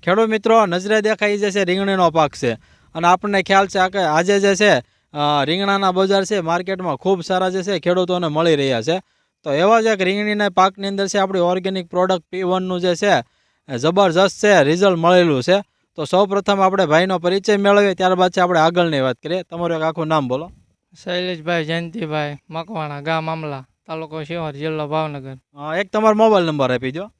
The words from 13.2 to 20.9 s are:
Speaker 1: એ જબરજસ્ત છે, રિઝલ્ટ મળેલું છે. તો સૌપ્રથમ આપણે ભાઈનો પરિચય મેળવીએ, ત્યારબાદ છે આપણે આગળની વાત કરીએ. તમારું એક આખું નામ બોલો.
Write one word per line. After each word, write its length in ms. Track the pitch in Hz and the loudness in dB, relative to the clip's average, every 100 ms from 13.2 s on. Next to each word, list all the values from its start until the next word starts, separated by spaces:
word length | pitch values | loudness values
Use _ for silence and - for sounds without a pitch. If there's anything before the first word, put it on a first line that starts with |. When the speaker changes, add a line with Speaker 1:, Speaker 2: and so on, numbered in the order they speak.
| 120 _ _ _ - | 0 _ _ _ -12
Speaker 1:
એ 80 | 127 | -2
જબરજસ્ત 680 | 147 180 196 165 190 - 208 | 0 2 2 4 2 2 4
છે, 180 | 190 | 4
રિઝલ્ટ 340 | 139 170 196 170 | 4 4 2 4
મળેલું 440 | 170 180 170 139 | 4 4 4 2
છે. 200 | 131 190 208 _ _ - | 2 0 -2 _ _ -10
તો 100 | 147 | -2
સૌપ્રથમ 560 | 185 196 202 196 202 | 0 2 0 0 2
આપણે 240 | 190 190 170 | 2 2 2
ભાઈનો 340 | 156 190 180 | 4 2 0
પરિચય 380 | 175 196 196 208 | 0 -2 0 2
મેળવીએ, 360 | 202 202 202 | 4 4 2
ત્યારબાદ 380 | 180 185 180 185 | 2 0 2 2
છે 100 | 175 | 2
આપણે 180 | 175 175 | 2 4
આગળની 400 | 156 175 170 147 | 2 2 0 0
વાત 180 | 131 123 | -2 -4
કરીએ. 200 | 151 180 | -6 -8
તમારું 340 | - 170 170 165 | -8 -8 -4 -2
એક 60 | |
આખું 240 | 156 156 156 | -4 -4 -2
નામ 200 | 156 131 | -2 -2
બોલો. 240 | 127 170 - _ _ _ | -6 -8 -20 _ _ _